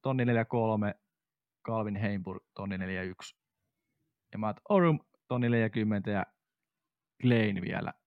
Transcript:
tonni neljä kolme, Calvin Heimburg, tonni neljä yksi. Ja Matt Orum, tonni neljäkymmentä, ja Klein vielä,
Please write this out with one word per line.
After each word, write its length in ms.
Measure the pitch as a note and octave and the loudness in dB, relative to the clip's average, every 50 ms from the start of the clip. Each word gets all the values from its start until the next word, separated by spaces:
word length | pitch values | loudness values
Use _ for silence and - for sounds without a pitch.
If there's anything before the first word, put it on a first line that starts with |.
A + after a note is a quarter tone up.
| - | -4
tonni 220 | C3 C3+ C3 B2 | -2 0 0 2
neljä 200 | A#2+ A#2+ A2+ A2+ | 2 2 2 2
kolme, 500 | - - A#2+ A2+ A2 A2 G#2+ G#2 G#2 G2 _ _ _ _ _ _ _ _ _ _ _ _ _ - | 0 0 0 2 2 2 0 0 -2 -4 _ _ _ _ _ _ _ _ _ _ _ _ _ -8
Calvin 300 | - A2+ A2+ G#2+ G#2+ G#2 | -6 -4 -2 -2 -2 -4
Heimburg, 460 | G2 A2 G2+ G2+ G2 F#2 F#2+ F#2 F#2+ _ _ _ | -2 -2 -2 -2 -4 -6 -8 -10 -12 _ _ _
tonni 240 | - G2 G2 G2 F#2 | -10 -8 -6 -6 -4
neljä 240 | F#2 F#2 F#2+ F#2 F#2 | -6 -6 -6 -6 -6
yksi. 340 | F#2 F#2 - - - - _ _ _ _ _ _ _ _ _ _ _ _ _ _ _ _ _ _ _ - | -8 -10 -12 -16 -20 -20 _ _ _ _ _ _ _ _ _ _ _ _ _ _ _ _ _ _ _ -10
Ja 60 | G#2 | -6
Matt 220 | G#2+ G#2+ - - _ - | -6 -6 -6 -6 _ 2
Orum, 300 | G#3 G3 F3 E3+ D#3 D3 - _ _ _ _ - | 4 4 6 6 4 2 0 _ _ _ _ -4
tonni 200 | B2+ B2 B2 A#2+ | -2 0 2 2
neljäkymmentä, 600 | A#2+ A#2 A2+ A2 G#2 A2+ G#2+ G#2+ G#2+ G2+ F#2+ A2 | 4 4 2 2 0 0 0 0 0 -2 -2 -2
ja 160 | G#2 G2 F2+ - _ _ _ _ _ _ _ _ _ _ _ _ _ _ _ _ _ - - | -2 -4 -4 -6 _ _ _ _ _ _ _ _ _ _ _ _ _ _ _ _ _ -2 2
Klein 400 | B2+ A#2+ A2+ A2 G#2+ G2+ F#2+ - | 2 4 4 4 2 0 -2 -4
vielä, 320 | G#2 - - - - - _ _ | -6 -6 -6 -6 -6 -10 _ _